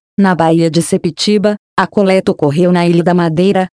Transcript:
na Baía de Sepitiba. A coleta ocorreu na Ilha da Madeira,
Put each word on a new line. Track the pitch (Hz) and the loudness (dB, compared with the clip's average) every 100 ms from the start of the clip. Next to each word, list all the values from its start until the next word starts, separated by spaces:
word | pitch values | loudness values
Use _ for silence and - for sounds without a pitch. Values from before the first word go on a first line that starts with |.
| _ - | _ -2
na | 196 | 0
Baía | 165 165 165 165 | 2 2 2 0
de | 156 | -2
Sepitiba. | 160 190 175 147 - 208 208 208 _ - | -2 -4 -4 -4 -2 0 0 -4 _ -6
A | 185 | -4
coleta | - 190 190 185 | 0 2 0 0
ocorreu | 180 147 147 180 | -2 -2 0 0
na | 180 175 | 2 2
Ilha | 170 | 0
da | 170 | 2
Madeira, | 180 170 156 185 190 185 | 0 0 0 0 0 -4